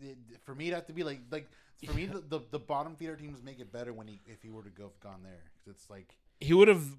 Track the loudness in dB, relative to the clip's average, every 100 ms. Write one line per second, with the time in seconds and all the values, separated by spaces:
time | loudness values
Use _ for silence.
0 | -16 -16 -18 -18 -12 -6 -2 -2 -4 -4
1 | -4 -4 -6 -6 -8 -20 -20 -12 -2 0
2 | 0 -4 -4 -6 -4 -6 -2 -2 -2 -6
3 | -8 -8 -10 -12 -14 -14 -10 -8 -8 -8
4 | -12 -16 -18 -18 -16 -14 -16 -16 -18 -16
5 | -16 -16 -16 -18 -20 -20 -20 -20 -18 -18
6 | -18 -20 -20 -2 8 10 12 10 4